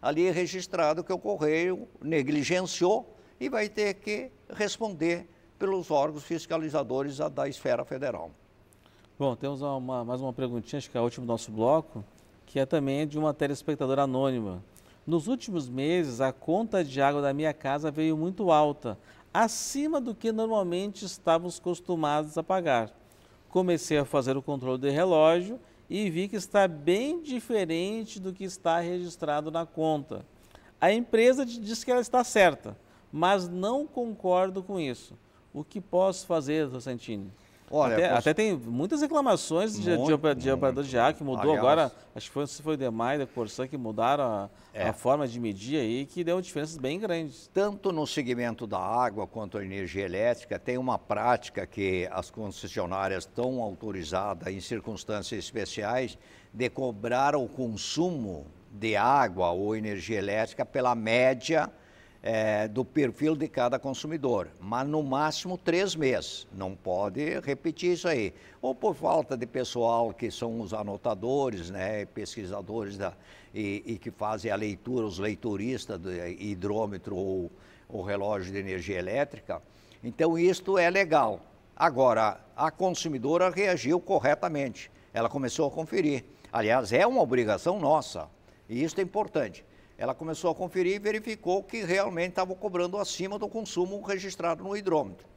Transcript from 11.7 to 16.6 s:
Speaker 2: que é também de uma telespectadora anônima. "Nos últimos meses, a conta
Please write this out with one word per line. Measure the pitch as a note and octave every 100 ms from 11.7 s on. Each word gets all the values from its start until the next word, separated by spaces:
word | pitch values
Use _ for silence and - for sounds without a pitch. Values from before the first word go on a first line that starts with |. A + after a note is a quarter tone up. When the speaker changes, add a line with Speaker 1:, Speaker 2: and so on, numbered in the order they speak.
| D#3 D#3 - G2+ - - _ -
Speaker 2:
que | C#3
é | C3+
também | D#3+ C#3 C#3 D3+
de | D3+
uma | D#3
telespectadora | C#3+ C#3+ C#3+ - D3 C3+ C3+
anônima. | C#3 B2+ C#3 B2+ G#2+ F#2 F#2+ - - - -
"Nos | E3 D3+
últimos | B3+ - F3+ B2+
meses, | B2+ C#3+ F3 D#3 A#2
a | C3+
conta | B2+ - F3